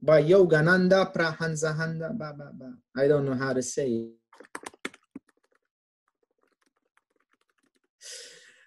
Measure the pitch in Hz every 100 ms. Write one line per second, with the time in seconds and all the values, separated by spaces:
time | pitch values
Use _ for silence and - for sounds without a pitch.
0 | 139 156 151 196 180 156 156 185 185 190
1 | 185 175 165 156 165 156 156 151 160 160
2 | 160 151 151 143 143 123 131 123 _ 127
3 | 143 147 139 131 135 127 127 - 139 113
4 | 117 113 _ _ - - - - - -
5 | _ - - _ _ _ _ _ _ _
6 | _ _ _ _ _ _ _ _ _ _
7 | _ _ _ _ _ _ _ _ _ _
8 | - - - - - _